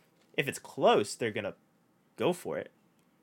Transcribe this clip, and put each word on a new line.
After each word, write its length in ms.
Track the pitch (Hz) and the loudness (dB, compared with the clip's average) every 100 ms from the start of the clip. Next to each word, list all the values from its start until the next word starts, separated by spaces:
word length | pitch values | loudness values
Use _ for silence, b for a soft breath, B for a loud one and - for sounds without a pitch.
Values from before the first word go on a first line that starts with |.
| b b b - | b b b -4
if 120 | 139 | -4
it's 100 | - | -4
close, 560 | - - 185 202 104 | -8 2 4 6 2
they're 160 | - 117 | -2 -4
gonna 240 | 107 98 - _ _ _ _ _ - | -2 -6 -8 _ _ _ _ _ -2
go 160 | 127 | -2
for 260 | 175 82 71 | -2 -4 -6
it. 120 | - _ _ _ _ _ | -6 _ _ _ _ _